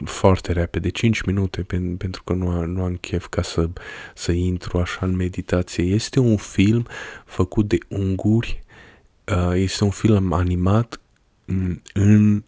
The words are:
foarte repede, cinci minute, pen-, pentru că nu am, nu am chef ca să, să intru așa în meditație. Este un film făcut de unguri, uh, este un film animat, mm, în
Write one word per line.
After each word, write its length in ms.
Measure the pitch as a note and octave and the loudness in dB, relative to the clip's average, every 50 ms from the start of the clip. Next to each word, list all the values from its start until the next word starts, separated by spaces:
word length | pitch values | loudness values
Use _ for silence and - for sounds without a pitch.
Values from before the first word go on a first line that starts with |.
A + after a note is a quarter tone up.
| D2 | -10
foarte 480 | - - - - G2 F#2 - - - | -8 -4 4 4 4 4 4 0 -4
repede, 360 | F2 F2 E2+ - - F#2 E2 F2+ | -2 -2 -2 -2 -2 -4 -4 -2
cinci 340 | - - - A#2 A2 - | -2 0 2 2 2 2
minute, 400 | - F#2+ F#2+ G2+ G2 F#2 - - | 0 -2 0 0 -2 -2 -4 -6
pen-, 340 | F2+ - - F2+ F2+ F2+ F2 | -6 -4 -4 -4 -4 -4 -4
pentru 260 | F2+ - F#2 F#2 - | -4 -6 -8 -8 -8
că 100 | - - | -4 -2
nu 160 | F2+ F#2 F#2 F2 | -2 0 0 0
am, 220 | F2 E2+ E2 E2+ | -2 -2 -2 -2
nu 120 | F#2 F#2+ | -2 -2
am 120 | F#2 F2+ F2+ | -2 -4 -4
chef 320 | F2 - - - E2+ - | -6 -6 -6 -6 -6 -6
ca 160 | - - - | -4 -4 -4
să, 280 | E2+ - - - E2+ E2 E2+ - - - - - - - - | -4 -2 -2 -2 -2 -2 -2 -8 -14 -16 -16 -16 -18 -18 -14
să 180 | - - - | -8 -2 -2
intru 460 | F2 F2+ F2+ F2+ F2+ F2 - - - F2+ | 0 0 0 0 -2 -2 -4 -2 -2 -2
așa 280 | F2+ - - - F#2+ | -2 -2 -4 -4 -2
în 100 | F#2 F#2 | -2 0
meditație. 680 | F#2 F2+ F2+ F#2 - - - G2 F2+ F2+ - - - E2+ | 0 -2 -2 -4 -6 -4 -2 0 0 -2 -2 -2 -2 0
Este 340 | F2+ G2 A2+ - - - C#3 | 2 2 0 0 0 0 2
un 180 | B2+ A#2+ G#2+ | 4 4 2
film 500 | G2 - - - - F#2+ G#2 A#2 A#2+ A#2 - - - - - - - - | 2 0 -4 0 2 4 4 4 2 0 -4 -10 -14 -14 -14 -16 -18 -20
făcut 440 | - - - F#2+ - - A2+ G#2+ G#2 | -10 -2 -2 -2 0 2 0 0 2
de 100 | A2+ - - - | 0 -2 -2 -4
unguri, 760 | - G2+ G2 F#2+ F#2+ F#2+ - G#2 A2 A2+ A#2 - - - - _ - - - - - _ _ _ _ _ - | -4 -2 -2 -2 -2 0 2 2 2 2 0 -2 -6 -6 -8 _ -20 -20 -20 -20 -20 _ _ _ _ _ -4
uh, 260 | - G2+ F2+ F2+ F2+ F2+ | -2 0 0 2 2 2
este 300 | F#2 F#2+ F#2 - - G#2+ | 2 0 0 0 0 0
un 60 | G2+ | 0
film 420 | F#2+ - - A2 G#2+ G2 F#2+ F#2 | 0 2 2 4 4 4 2 2
animat, 680 | E2 F2 F2+ F2+ F2+ F2 F2+ F#2 G2+ A2 A#2 - - - _ _ _ _ _ _ _ _ - | 0 0 0 0 0 0 2 2 2 2 0 -2 -6 -18 _ _ _ _ _ _ _ _ -8
mm, 380 | - F2+ F#2+ F#2 F2+ E2+ - - - | -4 -4 -2 -2 -2 -4 -6 -10 -6
în 520 | - - G2 G#2 G#2+ G#2 G#2+ G#2+ G#2 G#2 - | -2 2 6 6 8 8 6 6 4 2 -2